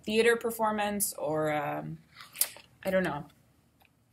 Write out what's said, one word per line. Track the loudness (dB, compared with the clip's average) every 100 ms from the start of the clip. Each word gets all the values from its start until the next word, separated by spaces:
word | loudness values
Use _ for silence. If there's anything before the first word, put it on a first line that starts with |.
theater | 0 4 6 4
performance | 2 0 0 2 0 0 -2 -2
or, | -2 0 0
um, | 0 -2 -4 -6 -12 -16 -20 -10 -4 -4 -6 -20 -10
I | -2
don't | 0
know. | 0 -2 -10 _ _ _ _ _ _ _ _